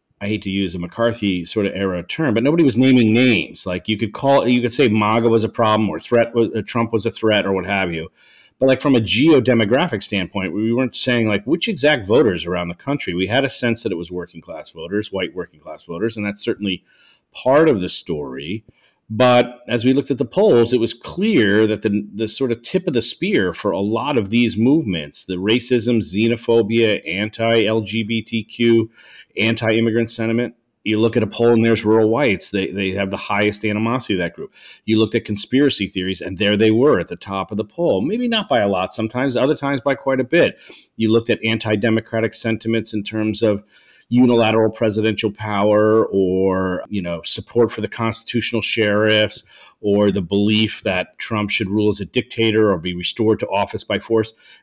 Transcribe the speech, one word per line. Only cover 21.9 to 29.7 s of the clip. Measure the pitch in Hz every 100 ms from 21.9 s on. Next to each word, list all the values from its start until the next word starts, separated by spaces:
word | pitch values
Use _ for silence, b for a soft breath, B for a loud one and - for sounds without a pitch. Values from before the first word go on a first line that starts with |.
| 101 104 101
the | 110
sort | - 131
of | 117
tip | - 185 180
of |
the | 123
spear | - - 185 180 92
for | 82 104
a | 87
lot | 101 110 131 139
of | 98
these | 117 117 101
movements, | 117 151 127 90 73 - -
the | 90
racism, | 98 120 - 123 113 117
xenophobia, | 82 95 113 117 - 117 101 113 110 101 -
anti-L | 90 104 - 113 117 104 113
G | 101 110
B | 107 113
T | 107 113
Q, | 107 - 117 113 113 B B B B -
anti-immigrant | 110 113 113